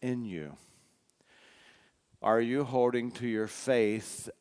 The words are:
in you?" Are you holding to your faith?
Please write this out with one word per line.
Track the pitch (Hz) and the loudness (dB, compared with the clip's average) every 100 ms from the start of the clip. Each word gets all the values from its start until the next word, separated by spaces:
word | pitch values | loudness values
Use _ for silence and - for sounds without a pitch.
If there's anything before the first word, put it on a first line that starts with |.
in | 127 123 113 | -4 -4 -6
you?" | 87 73 69 - _ _ _ _ _ _ _ - - - - _ _ _ _ | -8 -10 -14 -20 _ _ _ _ _ _ _ -20 -20 -20 -20 _ _ _ _
Are | - 113 | 2 4
you | 117 135 135 | 4 0 0
holding | 131 123 120 120 | 2 2 2 -2
to | 117 123 | -4 -2
your | 110 107 | -2 -2
faith? | - - 123 107 110 - - - - | -4 2 4 4 2 -4 -10 -12 -8